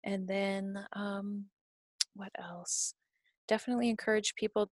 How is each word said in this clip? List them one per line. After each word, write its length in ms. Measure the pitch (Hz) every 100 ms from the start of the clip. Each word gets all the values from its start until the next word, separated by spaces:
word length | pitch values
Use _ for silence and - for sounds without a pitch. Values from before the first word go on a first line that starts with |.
And 240 | - 196 185
then, 600 | 196 196 196 196 196 196
um, 520 | 202 202 196 202 202 202 _ _ _ _ _ -
what 160 | 196 196 -
else? 560 | 175 175 175 - - - _ _ _ _ -
Definitely 420 | 214 - 240 240
encourage 440 | 220 - 214 208
people 360 | - 214 214 208